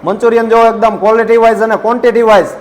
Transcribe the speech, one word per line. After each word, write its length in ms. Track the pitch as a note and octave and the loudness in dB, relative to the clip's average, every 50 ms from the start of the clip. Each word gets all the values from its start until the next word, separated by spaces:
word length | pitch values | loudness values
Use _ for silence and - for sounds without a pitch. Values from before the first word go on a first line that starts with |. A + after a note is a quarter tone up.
| - | -6
મંચુરિયન 440 | E3 G3+ G3+ A#3+ A#3 A3+ A#3 A3+ A3+ | -6 -6 -2 -2 0 0 0 0 0
જો 80 | A3 A#3 A3+ A3+ | 2 2 2 2
એકદમ 240 | A3 G#3 G#3+ A3 G3+ G3 | 0 0 -2 -2 -2 0
ક્વોલિટી 400 | F3 G#3+ A3 A#3 A3+ A3 A#3 A#3 | -2 0 0 0 0 0 2 2
વાઇઝ 240 | A3+ G3 G#3 G3+ | 2 2 2 0
અને 140 | A3 A3+ G#3+ | -2 -2 -4
ક્વોન્ટિટી 460 | G3+ G#3 A3 A#3+ B3 A#3+ A#3+ G#3 A3+ | -4 -2 -4 -4 0 -2 0 0 2
વાઇઝ 280 | A#3 A3 G#3+ G3 D#3+ - - - | 2 4 4 2 2 -2 -8 -14